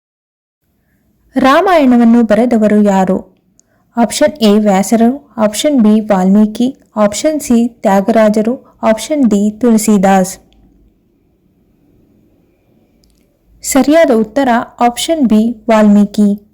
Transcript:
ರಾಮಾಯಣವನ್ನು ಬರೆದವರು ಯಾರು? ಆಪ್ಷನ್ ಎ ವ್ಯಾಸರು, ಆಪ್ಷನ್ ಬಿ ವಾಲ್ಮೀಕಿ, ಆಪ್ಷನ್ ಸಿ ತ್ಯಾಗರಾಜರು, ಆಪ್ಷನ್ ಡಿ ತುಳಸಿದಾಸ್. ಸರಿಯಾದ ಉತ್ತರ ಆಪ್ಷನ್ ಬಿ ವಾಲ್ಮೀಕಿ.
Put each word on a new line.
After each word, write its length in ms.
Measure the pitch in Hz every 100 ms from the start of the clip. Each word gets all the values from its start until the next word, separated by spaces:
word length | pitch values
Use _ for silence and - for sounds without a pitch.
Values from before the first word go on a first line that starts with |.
| _ _ _ _ _ _ _ _ _ _ _ _ _ 262
ರಾಮಾಯಣವನ್ನು 880 | 262 302 392 339 269 240 233 240
ಬರೆದವರು 580 | 226 208 247 233 214 208
ಯಾರು? 360 | 208 190 190 185 - _ _ _ _ _ _ -
ಆಪ್ಷನ್ 380 | 233 - 302 294
ಎ 100 | 214 208
ವ್ಯಾಸರು, 760 | 208 190 196 226 233 277 _ -
ಆಪ್ಷನ್ 440 | 214 214 302 277
ಬಿ 180 | 214 220
ವಾಲ್ಮೀಕಿ, 680 | 214 190 190 202 214 214 247 - _ -
ಆಪ್ಷನ್ 440 | 214 311 302 302
ಸಿ 280 | 294 233 240
ತ್ಯಾಗರಾಜರು, 840 | - 220 196 196 226 214 214 214 262 _ -
ಆಪ್ಷನ್ 460 | 226 220 - 302 240
ಡಿ 300 | 202 208 214
ತುಳಸಿದಾಸ್. 800 | 240 220 220 208 190 190 185 - _ _ _ _ _ _ _ _ _ _ _ _ _ _ _ _ _ _ _ _ _ _ _ _ _ _ _ _ _ _ _ _
ಸರಿಯಾದ 480 | - 269 262 320 311 226
ಉತ್ತರ 340 | 220 277 262 233 - -
ಆಪ್ಷನ್ 480 | 240 240 - 320 240
ಬಿ 380 | 214 226 240 -
ವಾಲ್ಮೀಕಿ. 600 | 220 214 208 202 - 208 202 _